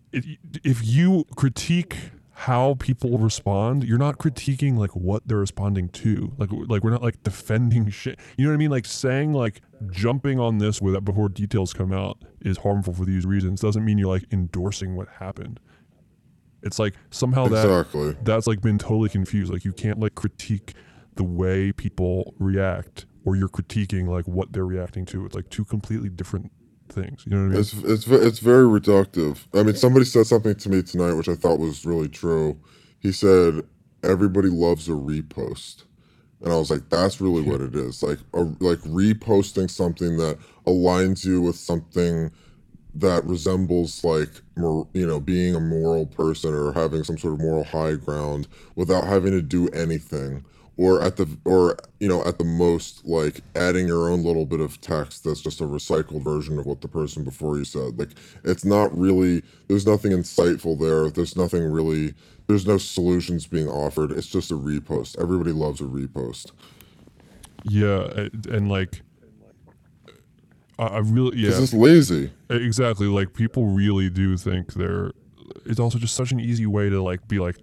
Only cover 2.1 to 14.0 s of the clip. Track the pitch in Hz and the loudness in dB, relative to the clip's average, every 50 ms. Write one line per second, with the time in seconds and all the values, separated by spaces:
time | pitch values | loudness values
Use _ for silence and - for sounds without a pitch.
2.1 | - - _ _ _ - - - 127 120 127 139 143 131 - - 131 - - 127 | -18 -20 _ _ _ -10 -4 -2 0 2 2 2 2 0 0 -2 -2 -2 0 0
3.1 | 120 113 110 110 - - - 101 98 98 104 113 131 143 131 - 110 120 139 147 | 0 2 2 0 0 -2 -2 -2 0 0 0 0 0 0 0 0 0 2 2 0
4.1 | 143 - - 156 131 - - - 135 127 143 143 131 113 104 95 - 92 90 90 | -2 -2 -2 -4 -4 -4 -4 -4 -2 0 0 0 2 2 0 -2 -2 -4 -2 -2
5.1 | 101 107 - - 113 104 101 98 - - 98 101 101 98 90 87 - - - 110 | -2 -2 -2 -2 -2 0 0 -2 -4 -4 -2 -2 0 0 -2 -4 -6 -4 -2 0
6.1 | 104 92 - - - - 107 95 104 - - - 113 104 92 113 113 120 - 117 | 0 0 -2 -6 -6 -6 -6 -4 -4 -6 -4 -2 -2 0 0 0 0 0 -2 -4
7.1 | 110 - - 107 98 - - - 107 110 123 120 113 120 110 104 101 - - 131 | -4 -4 -6 -8 -6 -6 -6 -2 0 0 2 2 2 2 2 0 -2 -6 -8 -10
8.1 | 127 - - - - - 131 147 156 147 151 151 143 127 110 - - - - 131 | -10 -12 -16 -12 -4 0 0 2 2 2 2 2 0 -2 -4 -6 -8 -4 -2 -2
9.1 | 127 135 143 151 151 139 123 110 101 - _ _ _ - 110 98 90 90 101 117 | 0 0 0 0 0 0 0 -2 -4 -6 _ _ _ -14 -12 -10 -6 -2 0 0
10.1 | 127 139 - 143 135 131 120 117 113 107 104 107 104 - 98 98 95 95 98 98 | 0 0 0 0 0 0 0 2 2 2 2 0 0 0 0 0 0 0 -2 -2
11.1 | 101 101 107 101 92 95 101 101 - 110 95 90 - - 98 92 95 95 98 95 | -2 0 0 0 -2 -2 -4 -2 0 0 0 -2 -2 -4 -4 -2 -2 -2 -4 -6
12.1 | 98 _ - - - - - 101 95 - - 101 101 101 95 95 87 90 92 92 | -8 _ -16 -20 -16 -8 -4 -4 -4 -2 0 -2 0 0 -2 -2 -4 -4 -2 0
13.1 | 95 92 87 92 98 101 98 92 95 95 - 107 107 110 107 110 104 104 | 0 0 0 0 0 0 0 -2 -2 -2 -2 0 0 0 0 2 2 2